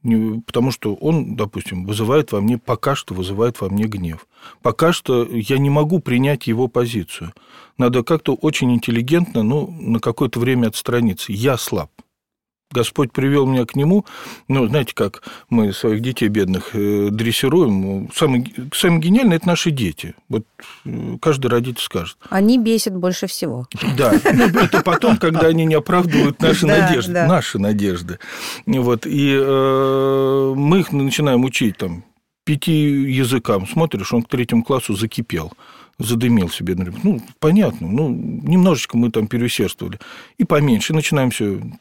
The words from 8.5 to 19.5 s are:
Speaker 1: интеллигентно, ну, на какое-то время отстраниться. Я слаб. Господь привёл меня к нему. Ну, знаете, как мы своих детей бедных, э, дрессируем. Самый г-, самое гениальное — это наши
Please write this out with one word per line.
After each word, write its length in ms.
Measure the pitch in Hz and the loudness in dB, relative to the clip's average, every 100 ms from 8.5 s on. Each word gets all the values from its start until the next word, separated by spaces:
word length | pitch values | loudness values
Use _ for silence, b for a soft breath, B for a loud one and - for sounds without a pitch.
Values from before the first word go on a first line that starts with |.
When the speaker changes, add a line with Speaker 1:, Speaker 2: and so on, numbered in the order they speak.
| 143 127 | 0 0
Speaker 1:
интеллигентно, 680 | 120 - 117 123 170 175 120 | 0 0 -2 2 0 2 0
ну, 260 | 107 147 - | 0 0 -4
на 300 | 156 117 117 | -8 -4 -2
какое-то 400 | 131 - 131 117 | -2 -2 -2 0
время 260 | 120 127 117 | 0 2 0
отстраниться. 640 | - - 120 117 90 - | -2 -2 0 0 -2 -6
Я 240 | 98 131 123 | -2 0 -2
слаб. 340 | - 101 76 _ _ _ _ _ _ _ _ | -4 -6 -6 _ _ _ _ _ _ _ _
Господь 400 | 120 113 - 135 | -2 -2 -2 -2
привёл 340 | - 135 143 131 | 0 2 2 2
меня 180 | 131 117 | 0 0
к 100 | 139 | 0
нему. 280 | 147 202 B B B B - | 2 2 B B B B -2
Ну, 180 | 135 113 | 0 2
знаете, 260 | 147 120 | 0 -2
как 280 | - 104 - B B B | -2 -4 -4 B B B
мы 220 | 117 104 | 2 2
своих 280 | 95 117 110 | 0 -2 0
детей 280 | 120 117 107 | -2 0 0
бедных, 420 | 107 92 95 - | 2 0 -2 -4
э, 340 | 110 101 104 101 | -4 0 0 0
дрессируем. 1000 | 107 113 107 135 165 143 98 95 98 113 | -2 -2 0 2 2 2 2 -2 -6 -8
Самый 260 | - 156 123 | -2 0 2
г-, 280 | 123 - 127 | -2 -10 -8
самое 260 | - 180 165 | -2 2 2
гениальное — 360 | 160 214 240 165 | 4 4 4 2
это 80 | |
наши 240 | 180 | 2